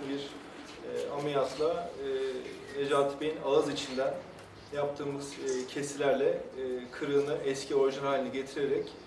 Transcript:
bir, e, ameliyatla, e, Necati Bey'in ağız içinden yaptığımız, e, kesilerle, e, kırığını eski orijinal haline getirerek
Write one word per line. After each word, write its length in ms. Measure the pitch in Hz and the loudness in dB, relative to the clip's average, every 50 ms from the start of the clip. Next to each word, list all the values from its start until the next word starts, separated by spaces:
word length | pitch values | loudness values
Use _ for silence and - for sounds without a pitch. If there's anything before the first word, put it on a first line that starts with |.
| 143 135 | -2 -2
bir, 120 | 139 139 | -4 -4
e, 920 | - - - - - - - - - - - - - 123 - - - - | -4 -6 -10 -12 -14 -14 -14 -14 -14 -14 -14 -12 -8 -6 -4 -4 -2 -2
ameliyatla, 800 | - 143 147 147 143 170 - - - 151 151 165 170 170 175 - - 135 139 135 135 131 135 131 127 127 123 - - - - - 135 | -4 -2 -2 0 2 2 2 2 2 2 2 4 2 2 -2 -4 -6 -6 -2 -2 0 0 0 0 -2 -4 -6 -8 -10 -10 -10 -6 -2
e, 60 | 139 | -2
Necati 380 | 143 139 147 143 139 139 - - | 2 4 4 4 4 4 2 0
Bey'in 180 | 151 151 - - 143 | -2 -2 -2 0 2
ağız 240 | 135 143 151 143 143 | 4 6 6 6 4
içinden 460 | 131 - - 131 127 127 135 135 - - - - - - - - - - - - 147 | 0 -2 -4 -4 0 0 0 0 0 -2 -8 -12 -14 -16 -16 -18 -18 -18 -14 -6 -2
yaptığımız, 580 | 143 143 143 143 - 143 143 139 139 143 139 | -2 -2 -2 -2 -2 -4 -4 -4 -4 -6 -6
e, 340 | - 135 135 135 127 127 127 | -8 -4 -4 -2 -2 -2 -2
kesilerle, 600 | - - 147 143 143 - 139 147 139 127 123 - - | -4 -4 -4 -4 -4 -2 2 4 4 4 6 4 4
e, 120 | - - - - - 131 131 127 127 123 123 - | 4 2 -2 -6 -6 -6 -4 -2 -4 -4 -6 -8
kırığını 460 | - - 156 143 143 139 143 147 151 - - | -6 -4 0 4 4 4 4 4 0 0 0
eski 300 | 139 135 - - - 151 | 0 0 -2 0 2 4
orijinal 320 | 139 135 135 127 - 139 | 6 6 6 4 2 2
haline 220 | 135 135 127 127 120 | 2 2 2 2 0
getirerek 600 | 120 135 127 - - 156 139 127 135 - - - - - - | -2 -4 -4 -4 -2 0 2 2 2 2 0 -2 -8 -14 -16